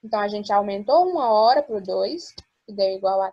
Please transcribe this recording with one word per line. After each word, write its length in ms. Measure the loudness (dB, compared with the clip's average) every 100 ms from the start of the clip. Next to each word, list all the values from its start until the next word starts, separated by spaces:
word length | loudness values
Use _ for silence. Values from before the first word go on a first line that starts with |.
Então, 160 | -4 -4
a 100 | -2
gente 220 | -4 0
aumentou 560 | 0 0 -6 2 4 4
uma 240 | 0 2
hora 320 | 4 6 4
pro 200 | 0 -6
dois, 520 | -4 -4 -4 -6 -14 -20 _ _
que 80 | -18
deu 160 | -4 -2
igual 320 | 0 -2 0
a 100 | -2